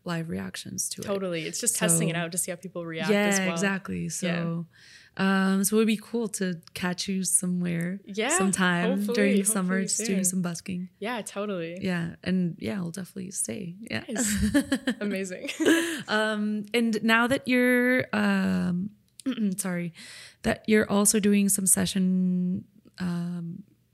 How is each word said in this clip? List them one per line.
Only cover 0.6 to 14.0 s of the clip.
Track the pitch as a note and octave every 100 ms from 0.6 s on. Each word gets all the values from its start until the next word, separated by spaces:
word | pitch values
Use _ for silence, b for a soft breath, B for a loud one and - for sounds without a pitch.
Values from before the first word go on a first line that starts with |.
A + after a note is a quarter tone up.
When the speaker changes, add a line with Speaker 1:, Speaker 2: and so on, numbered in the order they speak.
| G3 F#3 -
Speaker 1:
to | -
it. | G#3
Speaker 2:
Totally. | G3 F#3 E3
It's | E3 -
just | A#3 -
testing | F3+ E3 E3
it |
Speaker 1:
So | E3+
Speaker 2:
out | E3
to | F3+
see | -
how | F3
people | F#3 F3 E3
react | D#3+ E3
Speaker 1:
Yeah, | G#3 G#3
Speaker 2:
as | G3
well. | F#3
Speaker 1:
exactly. | E3+ G3 F#3+ F#3+ F3+
Speaker 2:
Yeah. | E3+
Speaker 1:
So, | - F3 E3+ E3+ E3+ E3 B B B B -
um, | F#3+ F#3+ F#3+ G3
so | G3 G#3+
it |
would | A3+
be | G#3+
cool | - A#3 A3
to | - F#3 E3+ - -
catch | F3+ F3 -
you | F#3+
somewhere | F3+ - F3+ F3+ F3 E3+ F3 G3+ -
Speaker 2:
Yeah, | G3 A#3+ F4
Speaker 1:
sometime | G3 F#3 F3+ F3 F3+ G3
Speaker 2:
hopefully, | G3+ F#3+
Speaker 1:
during | G3+ G3
the |
summer, | F#3+ G3+ F3+ F#3+
Speaker 2:
hopefully | F#3
Speaker 1:
just | - A3+
doing | F#3+
Speaker 2:
soon. | F#3
Speaker 1:
some | F#3
busking. | F3 E3+ - F3+ F#3 _
Speaker 2:
Yeah, | G#3 A#3+
totally. | G3+ G3+ G#3 F3+ E3 F3+
Speaker 1:
Yeah, | F#3+ F3 E3+ -
and | F3+ F#3 F3 -
yeah, | A3 G#3
I'll | E3+
definitely | E3 F3+ G3 F#3
stay. | - - A3+ F3 F#3 A3+
Yeah. | A3